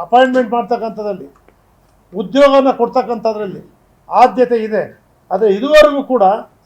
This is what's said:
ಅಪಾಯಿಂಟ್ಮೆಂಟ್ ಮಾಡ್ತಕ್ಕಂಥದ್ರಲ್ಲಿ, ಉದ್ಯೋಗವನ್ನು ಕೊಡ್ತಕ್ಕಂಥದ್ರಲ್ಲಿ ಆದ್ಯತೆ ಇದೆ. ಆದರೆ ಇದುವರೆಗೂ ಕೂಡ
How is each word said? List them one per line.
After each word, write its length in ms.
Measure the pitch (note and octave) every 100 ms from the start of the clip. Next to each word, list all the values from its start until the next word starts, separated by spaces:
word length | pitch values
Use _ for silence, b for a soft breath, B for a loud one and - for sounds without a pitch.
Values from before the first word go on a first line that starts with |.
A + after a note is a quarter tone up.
ಅಪಾಯಿಂಟ್ಮೆಂಟ್ 500 | F3 A#3+ C4 B3+ A#3
ಮಾಡ್ತಕ್ಕಂಥದ್ರಲ್ಲಿ, 800 | A#3+ A#3 A#3 A3+ G3 G#3 F#3 C3+ _ _ _ _ _ _ _ _ F3+
ಉದ್ಯೋಗವನ್ನು 580 | F#3+ C4+ C#4+ C#4 C4+
ಕೊಡ್ತಕ್ಕಂಥದ್ರಲ್ಲಿ 1000 | C4 A#3 B3+ A3 A3+ A3+ G#3+ G3+ D#3 - _ _ _ -
ಆದ್ಯತೆ 460 | F#3 B3+ G3 A#3+ A#3
ಇದೆ. 480 | G#3+ G#3 D3 - _ _ _
ಆದರೆ 220 | F#3+ G#3+
ಇದುವರೆಗೂ 500 | G3 C4+ D4+ D4 C#4+
ಕೂಡ 200 | - B3+ F#3+ A3 - _